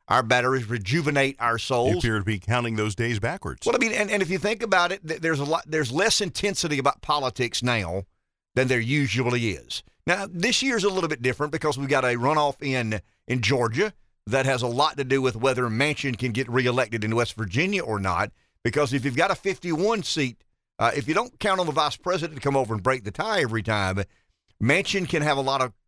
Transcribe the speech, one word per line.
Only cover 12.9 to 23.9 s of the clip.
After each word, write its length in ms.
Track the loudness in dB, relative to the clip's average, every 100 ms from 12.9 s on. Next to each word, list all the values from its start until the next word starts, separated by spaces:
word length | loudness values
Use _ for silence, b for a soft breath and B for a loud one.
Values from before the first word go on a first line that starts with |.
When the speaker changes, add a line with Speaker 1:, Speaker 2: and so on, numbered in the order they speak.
| -4 -6 _ -4
Speaker 1:
in 140 | -2
Georgia 500 | 2 2 2 0 -2 -4 _ _ -2
that 180 | 0 2
has 160 | 0
a 60 | 0
lot 280 | 2 2 0
to 80 |
do 180 | 0 2
with 140 | 2 2
whether 280 | 2 2
Manchin 540 | 0 0 0 0 -4 -2
can 140 | -2
get 160 | -2 0
reelected 560 | 2 2 2 0 0
in 100 | 0
West 200 | 0 0
Virginia 500 | -2 -2 0 0 0
or 160 | -2 -2
not. 320 | 0 0 -2 -6 _ _
Because 300 | -2 0 0
if 100 | 0
you've 140 | -2 0
got 140 | 0
a 40 | 0
fifty-one 680 | -4 -4 -4 0 0 0
seat, 420 | -2 -2 -2 -6 _ _ _ -2
uh, 120 | 0 0
if 140 | 0
you 40 |
don't 240 | 0 -2 -2
count 200 | 0 0
on 60 | 0
the 80 |
vice 240 | 0 -2 -2
president 400 | -4 -2 -4 -6
to 40 |
come 140 | 0 0
over 180 | 0
and 80 | 0
break 220 | 0 -2
the 80 | -4
tie 300 | -6 -2 0
every 220 | 0 0
time, 380 | 0 0 0